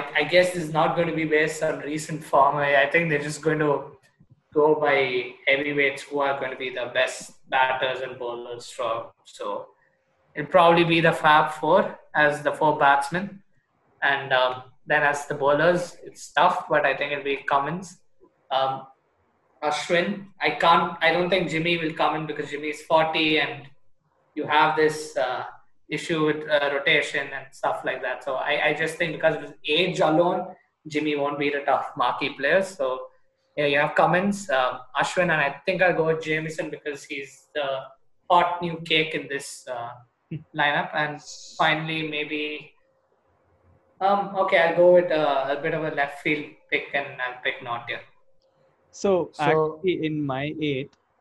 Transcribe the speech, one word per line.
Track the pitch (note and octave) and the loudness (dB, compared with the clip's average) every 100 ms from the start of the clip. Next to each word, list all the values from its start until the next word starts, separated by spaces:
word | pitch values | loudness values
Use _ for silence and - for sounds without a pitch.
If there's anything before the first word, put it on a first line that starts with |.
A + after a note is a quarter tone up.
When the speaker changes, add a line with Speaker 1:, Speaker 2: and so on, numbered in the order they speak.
| D3 D3+ | 0 -2
Speaker 1:
I | |
guess | D3 F3 F3+ F3 | 2 4 4 0
it's | D3+ | -2
not | D#3 E3 D#3 | 0 2 2
gonna | E3 | -2
be | D#3 | -2
based | D#3 D3+ D#3 - | 0 2 2 0
on | D#3 C#3+ | -4 -4
recent | C#3 D#3 D#3 D#3 | -6 -8 -8 -10
form. | - D3 C#3 C#3+ | 0 4 4 2
I, | C#3+ C#3+ | 2 4
I | C#3+ | 4
think | E3+ E3 | 2 2
they're | D3 D3 | 0 -2
just | D3+ | -4
going | D#3+ D3+ | -2 0
to | D3+ C3+ - - _ _ _ _ _ | 0 0 -4 -18 _ _ _ _ _
go | D#3 D3+ | 2 4
by | D3+ D3 C#3 C3 B2 A#2+ - - | 4 4 2 2 -2 -4 -4 0
heavyweights | C#3 D3 C#3+ C#3 - | 0 0 0 0 -2
who | - C#3+ | -6 -2
are | C3 A#2 | 0 -2
gonna | C3 C3 | -6 -6
be | B2+ | -8
the | B2+ A#2 | -6 -4
best | B2+ B2+ - - - - | 0 -2 -4 -14 -20 -2
batters | C3 C3 - C3 B2+ | 2 2 2 -2 -4
and | B2+ A#2+ | -8 -8
bowlers | A#2+ A#2+ A#2+ A#2+ - | -8 -8 -10 -14 -14
for. | - A#2 A2+ - _ | -6 -4 -4 -8 _
So | - - G#2+ G2+ - _ _ _ _ _ _ | -20 -12 -8 -8 -10 _ _ _ _ _ _
it'll | - D3 | -12 2
probably | F#3+ E3+ E3+ | 6 8 6
be | E3 E3 | 4 4
the | E3 | 4
Fab | D#3+ D#3 D#3 D#3 | 4 6 6 4
Four | - D3+ F#3+ - - _ | -2 2 4 2 -6 _
as | D#3 D3+ C#3+ | 2 2 2
the | D3 | -2
four | - D#3 D3+ | 0 0 4
batsmen. | C#3+ C#3+ - F3 G3+ - _ _ _ _ _ _ | 4 4 2 -6 -6 -12 _ _ _ _ _ _
And, | D3 C#3 C3+ | -2 -2 0
um, | C3 B2+ B2 - - - | 2 2 -2 -12 -20 -2
then | D3+ | 2
as | D3 C#3+ - | 2 0 -6
the | |
bowlers, | C#3+ C3+ D3 E3 F3 - - | -2 2 4 4 2 -2 -12
it's | - - - | -20 -18 -4
tough, | - F3 - - | 2 2 2 0
but | D3+ C#3+ | 0 2
I | C3 | 0
think | C#3+ | -4
it'll | C#3+ | -4
be | C#3 C3+ - | -4 -4 0
Cummins. | C#3+ C#3+ F3 F#3+ - _ _ _ _ _ | 0 0 -6 -10 -20 _ _ _ _ _
Um, | C3+ C3 G2+ F#2 _ _ _ _ _ _ _ | -2 0 -4 -12 _ _ _ _ _ _ _
Ashwin, | D3+ D3 - F3 G3 - - - | -4 -4 0 0 0 -6 -12 -4
I | - | -2
can't, | - C4 F3+ F3+ - | 2 4 4 2 0
I | E3 | 2
don't | E3+ F3 | 2 2
think | F#3 E3 | 0 0
Jimmy | D#3+ E3+ E3+ | -2 -2 -2
will | D#3 | -2
come | - D#3 D#3 | 0 -2 0
in | D3+ | -6
because | D3 C#3 | -8 -8
Jimmy | C#3+ D3+ | -8 -8
is | D3 | -10
forty | - D#3+ D#3+ D#3+ D#3 D3+ | 0 2 2 0 0 0
and | C#3 - - - - - _ _ _ | 0 -6 -16 -20 -20 -20 _ _ _
you | D3+ C#3+ | -10 0
have | D3+ D#3 C#3+ | 2 4 4
this, | D3+ D3+ - C#3+ | 0 0 -8 -4
uh, | B2+ B2 B2 - _ _ - | -4 -4 -8 -14 _ _ -10
issue | D3 - E3 D3+ | -8 -4 0 0
with, | D3+ D3+ | 0 0
uh, | C#3+ C#3+ | 0 2
rotation | C#3 D3+ D3+ C#3+ D3+ C#3 C3+ | 0 2 2 2 -4 -6 -10
and | - | -14
stuff | - D3 C3 | -6 -4 -2
like | C3+ B2+ | -6 -6
that. | B2+ B2 | -6 -6
So | - C3 | -6 -4
I, | D3 D3 D3+ | -2 0 0
I | |
just | D3+ D#3+ - | 0 -4 -2
think | E3 D3+ | -6 0
because | D#3+ D3+ | 0 0
of | |
his | C#3+ - D3+ | -8 -12 -2
age | D3+ F3+ D#3+ | 0 2 2
alone, | D#3+ D#3+ F3 F#3+ - - _ _ D3+ | 2 4 4 0 -4 -12 _ _ -6
Jimmy | D3 D3+ C#3+ | -4 -2 0
won't | C#3+ C#3+ | -2 -2
be | C#3+ | -2
the | C#3+ C#3 | -2 0
tough | B2+ - - | 0 -2 -2
marquee | B2 - C#3 - | -2 0 -6 -2
player. | C#3 F3+ | 0 2
So | F#3+ - C3 C3 - _ _ _ _ - | 0 -4 -4 -4 -10 _ _ _ _ -2
yeah, | D3 | 0
you | C#3+ | 2
have | D3+ | 2
Cummins, | - D#3+ F3 G3+ G3 - | 4 4 4 0 -4 -2
um, | C3 B2+ - - C#3 | 0 0 -2 -8 -4
Ashwin, | D3 F#3 | -2 0
and | F3 D#3 C#3 | 0 2 0
I | C#3+ - | -2 -4
think | F3+ | 2
I'll | F3+ E3 | 2 2
go | D#3+ | 0
with | D#3+ | 0
Jamieson | D#3 D#3 D#3+ D#3 D#3 | -2 -4 -4 -8 -8
because | D3 D3+ C#3 | -8 -10 -10
he's | - C#3+ C3+ - _ | -12 -12 -12 -18 _
the | D3+ C#3 C3+ C3+ - _ _ _ | -6 -4 -4 -8 -20 _ _ _
hot | F3 F3 F3 | 4 4 -2
new | F3 E3 E3 | -6 -8 0
cake | D#3+ D#3 | 0 0
in | D3 C#3 | -4 -8
this, | C#3 - - - | -10 -10 -16 -12
uh, | A#2+ A#2 B2 _ _ _ | -8 -8 -10 _ _ _
Speaker 2:
Hmm. | D#3 - D#3 | -14 -10 -2
Speaker 1:
lineup. | D3 D3+ - | 0 0 -2
And | D#3 D3 D3 - - - - | -2 -4 -6 -14 -20 -18 0
finally, | D#3+ D#3 D#3+ D#3+ D#3 | 0 2 -2 -6 -6
maybe, | D3 D3+ D3+ D3+ D3+ - _ _ _ _ _ _ _ _ _ _ _ _ _ | -6 -6 -6 -6 -10 -14 _ _ _ _ _ _ _ _ _ _ _ _ _
um, | F#3+ G3+ G3 G3 | 0 2 0 -2
okay, | F#3 F#3 | 2 4
I'll | E3 E3+ | 4 6
go | F3+ | 8
with, | F3+ F3 | 8 6
uh, | D#3 D3 C3+ C3+ C#3+ | 0 2 0 -2 -2
a | |
bit | D#3+ | -2
of | D#3+ | -4
a | D#3 | -4
left | C#3+ C#3 - | -2 -4 -4
field | E3 D3+ D3 - _ | -4 -4 -4 -16 _
pick | D3 - | -4 -2
and | C#3 C#3 B2+ | -6 -6 -8
I'll | B2+ - | -8 -6
pick | C3+ - | -6 -6
Nortje. | B2 A#2 - A2+ - _ _ _ _ _ _ _ _ | -8 -8 -8 -12 -12 _ _ _ _ _ _ _ _
Speaker 2:
So, | - G3+ F#3 D3+ | -4 0 0 0
Speaker 3:
So | - | -2
Speaker 2:
actually, | D3 D#3 D#3 D#3 F#3 E3 D#3 | 2 2 2 -2 -2 -2 -2
in | D3+ | -2
my | C#3+ C3 D3 F3 | -4 -4 -6 -4
eight, | D3+ C3 C#3 _ _ _ | -4 -4 -6 _ _ _